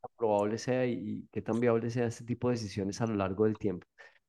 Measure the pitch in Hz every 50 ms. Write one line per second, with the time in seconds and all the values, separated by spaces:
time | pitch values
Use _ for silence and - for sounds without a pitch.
0 | - - - _ 117 110 104 101 104 107 110 113 - 127 123 127 127 123 120 -
1 | - 107 107 107 - - - 110 - - 110 113 120 120 117 117 113 117 117 127
2 | 120 117 113 - 120 113 123 120 - 123 123 113 110 101 90 107 95 98 98 101
3 | 117 113 110 101 95 92 92 95 107 107 107 - - 104 90 87 - _ _ _
4 | - - _ _ _